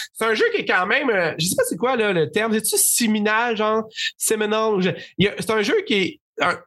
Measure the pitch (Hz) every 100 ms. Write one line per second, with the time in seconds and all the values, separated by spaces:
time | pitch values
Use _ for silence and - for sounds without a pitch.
0 | - - 226 220 453 381 208 196 185 262
1 | 269 226 160 - 170 - 508 180 247 254
2 | 208 175 147 202 220 214 - - - -
3 | 226 214 208 220 240 214 214 220 220 -
4 | - - - 220 214 220 220 202 180 -
5 | - - 196 - 175 220 208 415 - 208
6 | 185 - _ - 175 165